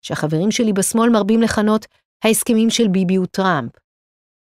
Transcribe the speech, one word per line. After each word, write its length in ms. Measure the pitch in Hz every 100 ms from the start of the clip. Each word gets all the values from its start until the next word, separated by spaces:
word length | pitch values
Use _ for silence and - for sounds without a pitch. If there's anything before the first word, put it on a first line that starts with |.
שהחברים 500 | - 160 156 160 208
שלי 220 | 214 220
בשמאל 360 | 196 185 226 233
מרבים 320 | 220 202 226
לכנות 440 | 226 226 214 214 - _ _ _
"ההסכמים 460 | 220 226 - 220 226
של 180 | 226 214
ביבי 300 | 185 185 190
וטראמפ". 540 | 180 - 190 151 117 - _ _ _ _ _ _ _